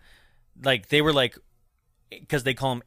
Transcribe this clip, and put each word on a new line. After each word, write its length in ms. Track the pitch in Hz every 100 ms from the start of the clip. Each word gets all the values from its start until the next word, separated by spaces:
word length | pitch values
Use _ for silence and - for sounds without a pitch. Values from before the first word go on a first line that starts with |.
| - - _ _ _ -
Like, 260 | 135 123 -
they 120 | 147
were 100 | 151
like, 240 | 143 123 - - _ _ _ _ _ _ - -
'cause 140 | 147
they 100 | 127
call 200 | 127 135
him 100 | 120